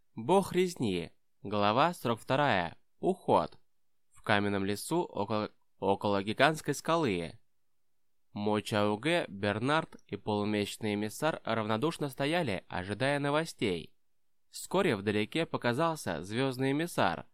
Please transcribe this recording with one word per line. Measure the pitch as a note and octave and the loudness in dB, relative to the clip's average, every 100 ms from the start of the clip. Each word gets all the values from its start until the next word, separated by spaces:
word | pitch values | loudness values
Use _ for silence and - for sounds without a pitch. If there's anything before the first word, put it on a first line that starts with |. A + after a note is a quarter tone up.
| _ - | _ -6
«Бог | A#2 G3 F#3 | 2 2 2
резни», | F3 F#3 F3 A#2+ F2 D#2+ _ _ _ | 2 0 0 0 0 -4 _ _ _
глава | G2+ G#2 G#2 A2+ D#3+ | -4 2 4 4 2
сорок | F3 B2+ A#2 | 0 -2 -2
вторая, | - C3 C#3+ G2 E2 - _ - | 0 2 4 2 0 -6 _ -4
уход. | E3+ F#3+ - G2+ D#2 - _ _ _ _ _ | -2 0 2 2 2 -6 _ _ _ _ _
В | - | -6
каменном | - G#2 G2+ G2+ F#2+ | 0 2 2 0 -2
лесу | G2+ - E3 | -4 -2 -2
около, | - - G2+ G#2+ G#2 _ _ - | -2 -4 -2 -2 -4 _ _ -4
около | G2 G2 G#2+ G2+ | 0 2 2 0
гигантской | G2+ G#2+ C#3 D#3 - | 0 4 4 2 -4
скалы. | C#3+ - E3+ C#3+ F2+ E2 - _ _ _ _ _ _ _ _ _ | -4 0 0 0 -2 -4 -12 _ _ _ _ _ _ _ _ _
Мо | G#2 G#2 G#2 | -6 0 0
Чаугэ, | - G#2+ G#2 G#2 C#3 E3+ - | 0 0 2 0 0 0 -2
Бернард | G2 G#2 G#2 B2 D#3 E3 - - | -2 -2 0 0 0 -2 -10 -12
и | G2+ | -8
полумесячный | - G#2 G#2 G#2 G2+ - A2 | -2 0 0 0 -2 -4 -2
эмиссар | G#2 G#2+ - D3+ - | -2 -2 -2 -2 -2
равнодушно | - A2+ G#2+ A2 D3+ - D3 | -2 -2 0 0 0 -2 -6
стояли, | - C#3 E3+ C#3+ F#2 - | -2 -2 0 0 -4 -6
ожидая | F2 F#2 G#2 C3+ C#3+ | -6 -4 -2 -2 0
новостей. | C#3+ D3+ E3 - A2 F2 - _ _ _ _ _ _ | 0 0 -2 -2 -2 -2 -6 _ _ _ _ _ _
Вскоре | - - F3 G3 G#2 | -14 -2 0 2 2
вдалеке | G2+ G#2 G#2+ D#3 E3 | 2 0 0 -2 -2
показался | B2+ B2 A#2+ E3 D#3 - D#2 | 0 0 2 0 0 -4 -4
звёздный | F#2 A2+ C3+ B2 C3+ | -4 -2 -2 0 0
эмиссар, | C#3+ E3+ - G2+ E2 - | 0 0 2 2 0 -8